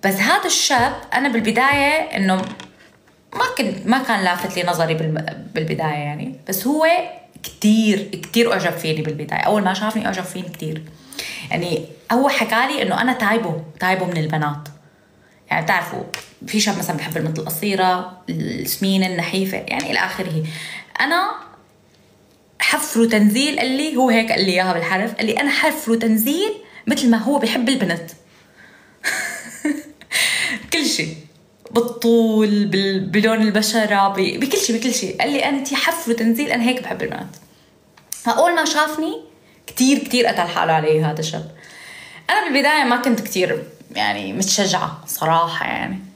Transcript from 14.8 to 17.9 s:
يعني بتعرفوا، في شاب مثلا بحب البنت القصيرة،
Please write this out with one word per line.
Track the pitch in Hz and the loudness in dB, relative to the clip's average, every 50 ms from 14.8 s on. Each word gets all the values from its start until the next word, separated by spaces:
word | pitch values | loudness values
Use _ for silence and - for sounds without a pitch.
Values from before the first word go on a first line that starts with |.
| _ - _ _ _ _ _ _ _ _ _ _ _ _ | _ -20 _ _ _ _ _ _ _ _ _ _ _ _
يعني | - 160 160 | -4 -2 0
بتعرفوا، | 160 196 180 165 - - - - - - - - - - _ - | 0 0 -2 -2 -4 -8 -10 -10 -10 -12 -14 -14 -20 -20 _ -12
في | - - 214 | -4 -2 0
شاب | 208 214 185 | 0 0 -2
مثلا | 175 170 165 170 | -2 -4 -4 -4
بحب | 151 151 - - | -4 -6 -6 -4
البنت | 160 156 160 156 156 | -4 -4 -4 -4 -4
القصيرة، | 156 156 - - 214 208 196 185 185 185 | -6 -6 -6 -4 -2 -2 0 2 2 2